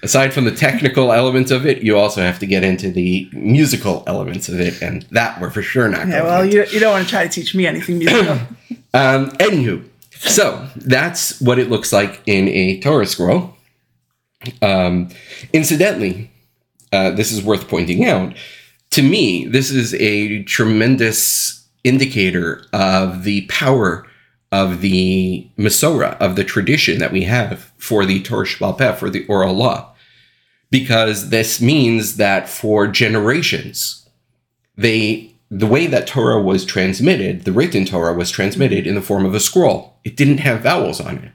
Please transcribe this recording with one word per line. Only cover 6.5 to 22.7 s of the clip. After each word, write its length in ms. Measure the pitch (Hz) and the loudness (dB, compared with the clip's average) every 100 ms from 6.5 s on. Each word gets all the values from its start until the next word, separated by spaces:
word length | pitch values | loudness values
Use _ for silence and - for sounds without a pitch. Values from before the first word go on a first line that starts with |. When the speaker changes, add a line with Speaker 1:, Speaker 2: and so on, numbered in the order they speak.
| 208 | 2
Speaker 2:
you, 80 | 202 | 2
you 80 | 214 | 2
don't 120 | 220 | 2
wanna 120 | 196 180 | 2 0
try 180 | 202 170 | -2 -2
to 20 | |
teach 240 | - 151 | -4 -4
me 140 | 190 175 | -2 -2
anything 320 | 160 170 175 | -2 -4 -2
musical. 380 | 165 233 180 135 | 2 2 2 -2
Speaker 1:
<clears throat> 40 | 117 - _ - _ | -6 -14 _ -18 _
Um, 380 | 127 135 135 135 - | 2 4 2 0 0
anywho, 480 | 196 185 120 87 - _ _ - | 2 2 0 -4 -8 _ _ -10
so 500 | - - 180 - - - | 0 2 2 -2 -12 -12
that's 640 | 131 127 160 175 - - | 0 2 2 -2 -6 -2
what 180 | 127 127 | 2 2
it 100 | 120 | 2
looks 240 | 110 - | -2 2
like 280 | 101 101 - - | 0 0 -4 -2
in 240 | 98 98 | 2 2
a 280 | - 92 95 | 2 0 0
Torah 240 | 139 151 98 | 0 2 0
scroll. 500 | - 87 170 175 - _ _ _ _ _ _ _ _ - - | 0 2 2 0 -14 _ _ _ _ _ _ _ _ -14 -2
Um, 480 | 104 95 90 90 90 - - - - | 0 2 2 0 -4 -10 -20 -20 -2
incidentally, 760 | 156 147 151 196 - 196 95 110 _ _ _ _ _ _ | 0 0 2 0 0 -4 -6 -12 _ _ _ _ _ _
uh, 200 | 98 95 | 0 0
this 200 | 92 107 | 0 -2
is 100 | 110 | -2
worth 240 | 98 101 - | 0 -2 0
pointing 340 | 85 85 90 247 | -4 -2 0 2
out. 280 | 143 92 - - - - _ _ | 2 -2 -8 -20 -20 -20 _ _
To 100 | - | 2
me, 440 | 135 202 135 87 62 | 4 4 2 0 0
this 260 | 123 135 | 0 0
is 220 | 135 113 | -2 -2
a 500 | - 107 104 104 104 | -2 0 0 -2 -6
tremendous 1200 | 98 - 110 110 113 131 113 107 - - - - _ _ 123 | -4 -2 2 2 4 2 2 0 -2 -2 -4 -8 _ _ 0
indicator 800 | 131 135 123 95 90 85 - - | 2 0 0 0 0 -4 -6 -8